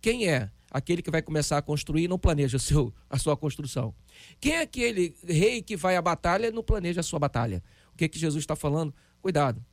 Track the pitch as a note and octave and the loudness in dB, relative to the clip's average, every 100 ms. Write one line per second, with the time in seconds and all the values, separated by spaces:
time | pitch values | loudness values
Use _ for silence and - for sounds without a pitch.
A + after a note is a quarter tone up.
0 | A3 B3 G3 C#3 A2+ - _ C#3 - E3+ | 0 2 2 2 0 -12 _ -6 0 -2
1 | - D#3+ D#3+ D#3 C#3+ D3 D3 D3 - D3+ | 0 -2 0 -2 0 -2 0 -4 0 0
2 | F3 F3+ - D3+ C3+ B2+ - D3 A#2 - | 0 2 2 4 2 0 2 2 2 -4
3 | _ C#3 D#3 C#3+ D3+ - C#3+ - A2+ - | _ -2 0 0 -2 -6 -8 -6 -6 -8
4 | - - - - C#4+ E4 D4 B3+ A#3+ G3+ | -20 -20 -20 -4 -2 0 -2 -2 -2 0
5 | F3 - E3+ D#3 G#3 B3 - G3+ F#3 F3+ | -2 -2 0 4 4 2 -6 -2 2 2
6 | E3+ E3 F3 F#3+ A3+ A3+ A3 A3 F3 F3 | 2 0 2 2 0 -2 0 0 0 -2
7 | D#3+ D#3+ C#3+ A#2+ A2+ F2+ - _ _ - | -4 -2 0 0 -2 -4 -8 _ _ -4
8 | D#3+ D#3+ D#3+ D3+ - E3 D3+ D3+ D#3 - | -4 0 -2 -2 -4 -2 0 -2 -2 -8
9 | _ _ F#3+ D3+ C#3 A2 - | _ _ -2 2 2 0 -10